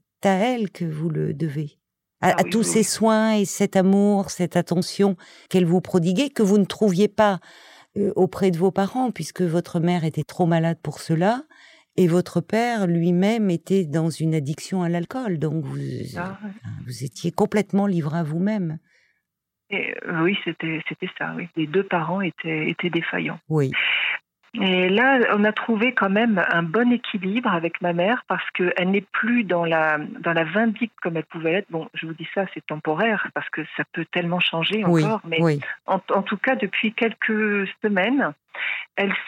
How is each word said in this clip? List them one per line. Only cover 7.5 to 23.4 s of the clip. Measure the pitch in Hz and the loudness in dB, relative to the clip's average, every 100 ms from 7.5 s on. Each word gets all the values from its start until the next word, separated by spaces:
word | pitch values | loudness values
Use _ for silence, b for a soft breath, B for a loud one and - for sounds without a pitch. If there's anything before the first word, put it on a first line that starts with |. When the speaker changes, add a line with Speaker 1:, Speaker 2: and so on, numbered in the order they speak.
| B B B B 202 | B B B B -2
Speaker 1:
euh, | 202 | 0
auprès | - 185 - 190 | 2 0 2 0
de | 165 | 2
vos | 185 | 2
parents, | 190 196 254 247 | 2 -2 0 -2
puisque | - 156 - | -4 -8 -2
votre | 180 170 170 175 | 0 0 -2 0
mère | 175 180 | 0 2
était | 156 156 | 0 -4
trop | - - 175 | -4 0 2
malade | 165 165 165 | 2 2 -2
pour | 151 - | -6 -8
cela, | - 160 190 247 - b b b b - | -2 2 2 0 -4 b b b b 2
et | 180 | 4
votre | 175 175 175 | 4 0 -2
père | - 220 240 233 185 | -2 0 0 0 0
lui-même | 170 170 175 202 233 202 | 2 2 4 2 2 0
était | 170 - 196 160 | 0 0 0 0
dans | 160 160 | 0 0
une | - 160 | 0 0
addiction | 160 135 156 - 190 | 0 -2 -6 -6 -4
à | 170 | -2
l'alcool. | 170 170 262 240 165 | -2 -4 -6 -4 -2
Donc | 156 156 | -2 -4
vous, | 135 139 139 123 127 123 | -6 -6 -6 -8 -8 -8
Speaker 2:
Ah | 185 196 | -8 -10
ouais. | 208 208 110 104 123 | -12 -12 -12 -12 -12
Speaker 1:
vous | 117 | -10
étiez | 117 - 170 | -12 -8 -4
complètement | - 214 208 190 196 202 | 0 0 0 0 0 0
livré | 175 147 165 | 0 -2 -2
à | |
vous-même. | 151 160 196 214 165 160 _ _ _ _ _ _ _ _ - | -2 -2 -2 -2 -4 -6 _ _ _ _ _ _ _ _ -8
Speaker 2:
Et, | 196 - - - | -6 -6 -8 -6
euh, | 170 | 0
oui, | 170 202 | 0 0
c'était, | 175 160 165 160 - | -4 -6 -6 -6 -8
c'était | 165 185 - | -8 -10 -8
ça, | 160 160 | -8 -8
oui. | 175 - | -8 -4
Les | 151 | -2
deux | 190 | 0
parents | 196 175 156 190 | 0 0 0 -2
étaient, | 180 - 165 156 160 | -4 -6 -6 -4 -4
étaient | 170 175 | -4 -2
défaillants. | 165 - 180 156 165 | -2 -2 -4 -6 -8